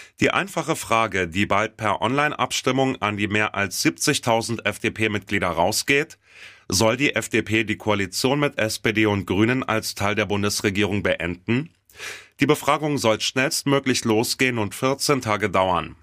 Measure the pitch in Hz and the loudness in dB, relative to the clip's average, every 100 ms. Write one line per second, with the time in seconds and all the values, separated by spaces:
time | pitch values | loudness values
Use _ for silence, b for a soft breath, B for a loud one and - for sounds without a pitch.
0 | B B - 127 190 180 151 156 - 113 | B B 0 0 -2 -4 -4 -4 0 0
1 | 110 95 87 87 98 101 110 - 107 95 | 0 0 -2 0 2 2 0 -2 -2 0
2 | 107 139 147 - 131 - - 131 135 127 | 0 0 0 0 -2 -2 0 2 0 0
3 | 104 104 104 107 107 - 98 - 156 - | -2 -2 0 0 0 0 -2 0 -2 0
4 | - 143 - 113 113 117 - 104 113 92 | 0 0 2 0 0 -4 -4 -2 -4 0
5 | 110 104 - 101 90 80 87 107 - 139 | -2 -2 -2 -2 0 2 0 0 2 0
6 | 151 - B B B B B 98 110 110 | 0 -8 B B B B B 2 2 2
7 | - 113 - 117 101 110 107 101 - 101 | 0 0 -2 -2 0 0 0 -2 -2 -2
8 | 95 - 131 143 147 - 110 - 120 107 | -2 0 0 2 0 0 -4 -2 0 2
9 | 110 101 92 92 110 127 - 110 - - | 2 2 0 2 2 2 -2 -2 -4 -4
10 | 101 104 101 101 101 - 107 95 104 101 | -2 0 0 0 -2 0 0 2 0 0
11 | 92 - 85 85 - 120 160 _ _ B | 0 -2 -4 -6 -2 -4 -4 _ _ B
12 | B B B B 139 147 - 151 151 143 | B B B B 2 2 2 0 0 0
13 | 113 107 - 127 139 - - 139 135 120 | 2 2 0 -2 0 -2 0 2 2 0
14 | 117 107 123 - 131 117 101 - 131 135 | 2 2 2 0 0 0 -4 -2 -2 0
15 | - 139 113 104 104 90 92 87 76 - | 0 0 0 -2 0 2 2 2 -2 -10